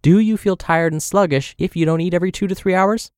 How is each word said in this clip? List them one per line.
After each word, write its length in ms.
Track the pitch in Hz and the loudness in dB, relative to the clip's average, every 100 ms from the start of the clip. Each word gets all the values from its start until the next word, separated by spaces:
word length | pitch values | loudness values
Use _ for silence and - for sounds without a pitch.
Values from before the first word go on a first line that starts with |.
Do 180 | 139 185 | 6 4
you 180 | 220 220 | 4 0
feel 200 | - 185 | -2 -4
tired 360 | - 165 165 | -2 0 0
and 100 | 156 | -2
sluggish 520 | - 190 190 151 143 - | -2 0 2 0 -4 -6
if 180 | 185 - | -6 0
you 80 | |
don't 160 | 160 165 | 0 0
eat 140 | 170 | 0
every 180 | 175 185 | 0 -2
two 140 | - 202 | -4 -4
to 80 | |
three 200 | 185 - | -4 -2
hours? 360 | 185 190 226 - | 0 0 0 -6